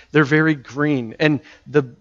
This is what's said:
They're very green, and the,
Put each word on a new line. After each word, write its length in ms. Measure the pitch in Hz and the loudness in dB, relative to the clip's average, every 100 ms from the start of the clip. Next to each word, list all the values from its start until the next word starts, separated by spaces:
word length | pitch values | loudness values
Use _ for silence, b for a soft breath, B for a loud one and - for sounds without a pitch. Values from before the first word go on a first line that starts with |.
| b | b
They're 120 | 147 | 0
very 300 | 139 156 160 | 2 2 2
green, 600 | 151 117 123 147 139 113 - | -2 -6 -4 -2 -2 -4 -2
and 220 | - 143 b b - | 0 0 b b -4
the, 160 | 143 127 - | -2 -2 -8